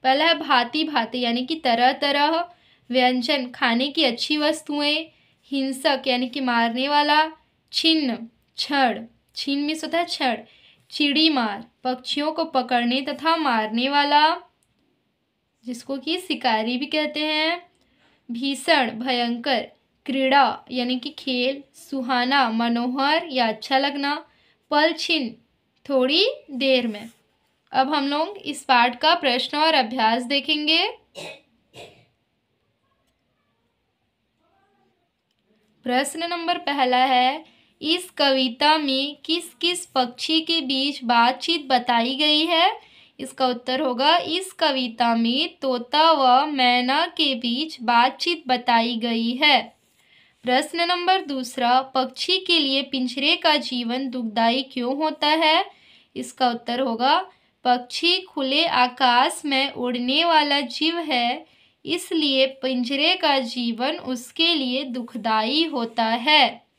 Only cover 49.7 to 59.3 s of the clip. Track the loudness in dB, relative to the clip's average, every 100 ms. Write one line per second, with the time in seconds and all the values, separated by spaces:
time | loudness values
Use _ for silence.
49.7 | _ _ _ _ _ _ _ 0 0 0
50.7 | -2 0 0 2 0 0 -6 -6 -2 2
51.7 | 2 2 -2 -2 -4 -2 -2 2 2 2
52.7 | 0 -2 -4 -4 -2 0 2 2 2 0
53.7 | -6 -4 -4 -4 -6 -6 0 2 2 -4
54.7 | -6 -4 -2 -2 -2 0 2 4 2 0
55.7 | -10 _ -20 _ -12 -12 -2 -2 0 -6
56.7 | -4 -2 0 2 2 0 _ _ _ 0
57.7 | 0 0 -2 0 0 -2 -6 -2 0 2
58.7 | 2 2 2 2 4 2